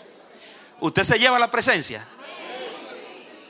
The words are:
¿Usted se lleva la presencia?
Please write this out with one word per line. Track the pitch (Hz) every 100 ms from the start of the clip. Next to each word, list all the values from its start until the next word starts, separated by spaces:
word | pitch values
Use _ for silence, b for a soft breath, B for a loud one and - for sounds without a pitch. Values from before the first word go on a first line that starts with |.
| - - - B B B B B
¿Usted | 160 170
se | 190 233
lleva | 254 247
la | 233
presencia? | 240 262 208 135 110 - - - - - - - - - - - - - - -